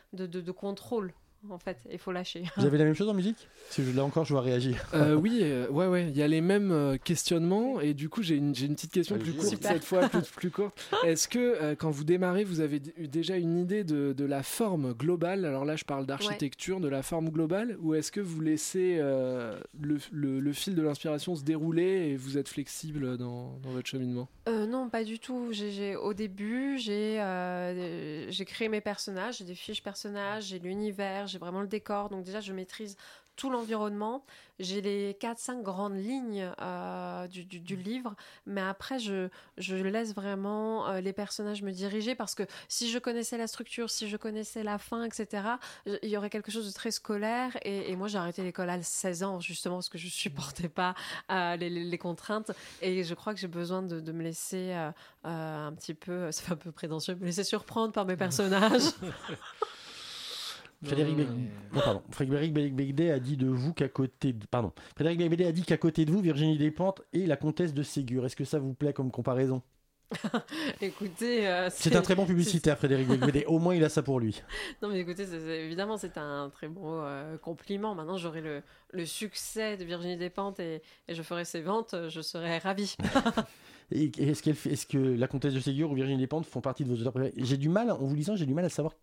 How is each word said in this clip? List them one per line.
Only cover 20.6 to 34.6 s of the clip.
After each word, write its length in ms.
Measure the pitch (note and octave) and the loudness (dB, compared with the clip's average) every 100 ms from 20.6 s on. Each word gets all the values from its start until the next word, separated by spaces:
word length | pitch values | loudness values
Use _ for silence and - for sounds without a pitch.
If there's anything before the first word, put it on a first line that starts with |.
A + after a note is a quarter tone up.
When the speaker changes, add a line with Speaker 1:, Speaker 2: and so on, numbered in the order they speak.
| - | 0
Speaker 3:
de 80 | F3+ | 2
l'inspiration 540 | D#3 C#3+ E3 D3 F3+ E3 | 2 2 -2 -2 -2 -2
se 80 | |
dérouler 640 | C#3 D#3+ D#3+ E3 F3+ F#3+ D#3+ | 0 2 2 4 4 4 2
et 60 | C3+ | 0
vous 200 | C3+ C#3 | -2 -2
êtes 120 | C#3 | -2
flexible 680 | - C#3 - D#3+ D3 B2+ B2 | -4 -6 -6 -6 -4 -2 -2
dans, 420 | B2 B2 B2+ C3 | -4 -6 -8 -10
dans 80 | C3 | -6
votre 160 | B2+ B2 | -6 -4
cheminement ? 420 | C3+ B2+ B2 B2 - - | -2 -2 -2 -4 -8 -2
Speaker 1:
Euh, 180 | A3+ G#3+ | 0 0
non, 220 | B3+ B3+ | 0 -2
pas 160 | A3+ | -2
du 160 | A3 A3+ | -4 -6
tout. 300 | - B3+ A#3+ | -6 -4 -4
J'ai, 180 | G#3+ G#3 | -2 -4
j'ai, 240 | G3 G3+ | -2 -4
au 200 | F#3+ G3 | -2 -2
début, 640 | G3+ G#3+ F#3+ G#3 A#3+ C#4 C4+ | -2 -4 -4 -4 0 0 -2
j'ai, 420 | A3 G#3 G#3+ G#3+ | -2 0 0 0
euh, 1080 | G3 F#3 F3+ F3+ F3+ F3+ F3 E3 D3+ D3+ A#2+ | 0 -2 -2 -2 -2 -4 -4 -6 -6 -8 -6
j'ai 160 | G3 | -6
créé 240 | F#3+ - A3 | -6 -4 -2
mes 120 | G#3+ | -2
personnages, 560 | G#3 G3+ - F#3+ G#3+ A#3 | -2 -4 -6 -6 -6 -6
j'ai 60 | |
des 100 | F3+ | -10
fiches 300 | F3+ - G#3+ | -12 -8 -8
personnages, 640 | - G3 G#3 G3+ G3+ G#3+ G3 | -8 -8 -8 -4 -4 -4 -6
j'ai 120 | F#3 | -8
l'univers, 680 | F3 G3 G#3+ G3 G3 G3 G3+ | -6 -2 -2 -2 -2 -2 -6
j'ai 80 | F#3 | -8
vraiment 220 | F3 F#3 | -6 -4
le 80 | G3+ | -2
décor. 400 | G#3+ - G3+ G3+ | -4 -2 -4 -2
Donc 160 | F#3+ | -6
déjà, 160 | F3+ G#3 | -6 -8
je 140 | G3 | -6
maîtrise 420 | F#3+ F#3 - G#3 G3 - - _ - | -8 -8 -10 -12 -14 -20 -20 _ -8
tout 140 | C4+ | -2
l'environnement. 760 | B3 A3+ A3 G#3 G#3 G#3+ C4 - - - | -2 -2 -2 -2 -2 -4 -4 -8 -20 -20
J'ai 220 | - | -10